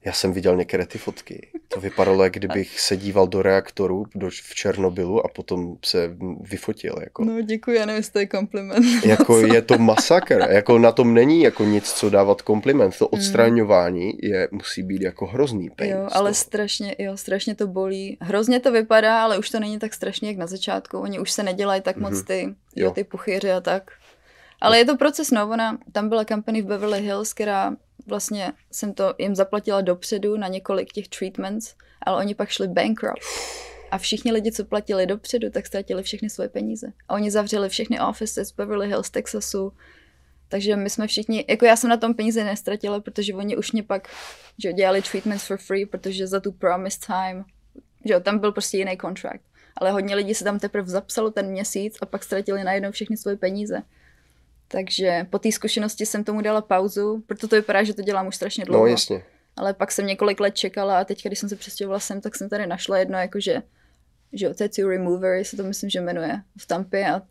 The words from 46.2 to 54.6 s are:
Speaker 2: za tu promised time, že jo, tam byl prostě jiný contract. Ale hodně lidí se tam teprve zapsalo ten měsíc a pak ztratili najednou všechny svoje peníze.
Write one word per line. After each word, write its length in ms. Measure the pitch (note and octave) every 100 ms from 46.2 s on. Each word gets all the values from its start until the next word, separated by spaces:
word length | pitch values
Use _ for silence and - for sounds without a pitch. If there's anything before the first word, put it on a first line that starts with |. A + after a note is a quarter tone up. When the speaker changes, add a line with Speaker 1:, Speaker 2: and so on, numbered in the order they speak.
| F#3
Speaker 2:
za 140 | F#3+
tu 120 | G3
promised 480 | F#3 F#3 F3+ F#3+ - -
time, 380 | F#3 F#3 F#3 G3 _ _ - _ _
že 80 | -
jo, 60 | F#3
tam 180 | F3+ G#3
byl 140 | G#3
prostě 260 | G3+ G3+ G3
jiný 200 | F#3+ F#3
contract. 440 | F3+ F#3+ - - _ _ _ -
Ale 140 | F#3
hodně 240 | G3+ G3
lidí 200 | G3+ G3+
se 100 | G#3+
tam 140 | G3 G3+
teprve 300 | G3+ G#3 F#3
zapsalo 400 | F#3 G3 - A3
ten 160 | G#3+ G3
měsíc 460 | F#3+ G#3 G3+ G#3 -
a 40 | -
pak 180 | G3+
ztratili 400 | - G3 G3+ G3
najednou 260 | F#3 G3 G3
všechny 260 | G3+ G#3 G#3+
svoje 200 | - G3+
peníze. 460 | F#3 G3 G#3 F#3 - _ _ _ _ _ _ _